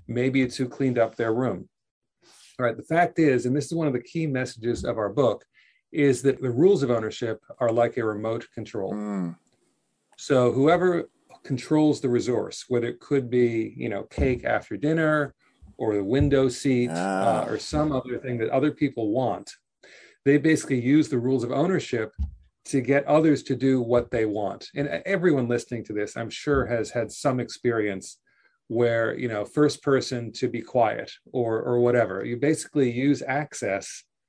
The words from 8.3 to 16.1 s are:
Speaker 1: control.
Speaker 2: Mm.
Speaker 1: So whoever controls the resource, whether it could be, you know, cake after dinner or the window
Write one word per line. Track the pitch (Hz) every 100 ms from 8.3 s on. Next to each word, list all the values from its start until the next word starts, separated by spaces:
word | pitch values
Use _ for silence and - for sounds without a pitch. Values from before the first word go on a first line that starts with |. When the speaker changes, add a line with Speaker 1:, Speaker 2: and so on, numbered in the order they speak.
| 113 - -
Speaker 1:
control. | 107 110 95
Speaker 2:
Mm. | 104 104 98 87 85 _ _ _ _ _ _ _ -
Speaker 1:
So | - 135 123
whoever | 120 143 175 180 170 - _ _ -
controls | - 127 - 156 151 131
the | 131
resource, | 120 107 117 98 - -
whether | 123 120
it | 120
could | - 143 120
be, | 123 120 113 110 113
you | 120
know, | 101 104
cake | - 135 127
after | 127 113 - 101
dinner | 147 160 156 151 143 - _ _ - -
or | 113 104
the |
window | 98